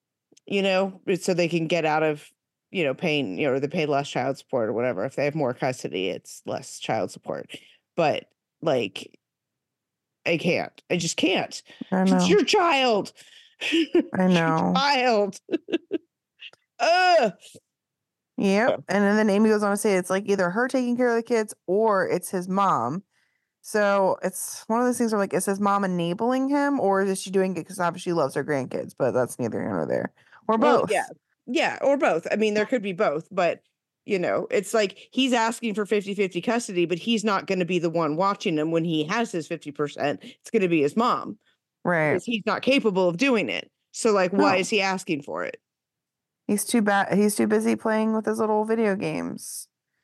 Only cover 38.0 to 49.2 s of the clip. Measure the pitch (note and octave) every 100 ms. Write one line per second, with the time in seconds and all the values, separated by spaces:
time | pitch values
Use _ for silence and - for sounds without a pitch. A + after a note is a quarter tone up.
38 | D#3 D#3 G3 G3+ G#3+ D#3 D#3+ E3 E3 D#3
39 | D3+ A3 A#3 F3+ D3+ E3 D3+ C#3+ D3 -
40 | C#3+ F#2+ A#3+ - - A3+ F3+ E3 C#3+ G#3+
41 | A#3+ D3 - - _ _ _ _ - E3+
42 | D3+ F#3 - A3+ G#3+ F3 - C4+ G#3+ F#3
43 | F3+ E3+ C#4 A3+ C3 F2 - _ _ -
44 | A#3 G#3 F#3 G3 G3 F#3+ F3+ G#3+ F#3+ F#3+
45 | - D3+ - D#2+ D2 - _ _ _ _
46 | _ _ _ _ - G3+ - A#3+ G#3 G3+
47 | - F#3+ G#3 G#3 A3 G#3+ A3+ A3 A3+ A3
48 | A3 A3 G#3+ A3 A3 G#3+ A3 A3+ A3 G3
49 | D#3+ F#2+